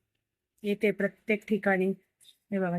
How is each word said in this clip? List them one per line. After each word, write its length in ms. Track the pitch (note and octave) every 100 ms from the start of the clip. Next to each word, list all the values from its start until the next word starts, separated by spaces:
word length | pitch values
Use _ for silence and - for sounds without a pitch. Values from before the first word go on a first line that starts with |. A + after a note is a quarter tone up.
| _ _ _ _ _ _
येते 280 | G#3 G3+ G#3
प्रत्येक 540 | G3 G3+ - - G#3 -
ठिकाणी. 420 | G#3 G3+ F#3 F#3+ F#3+ _ _ - _ -
हे 60 | G3
बघा, 200 | F3+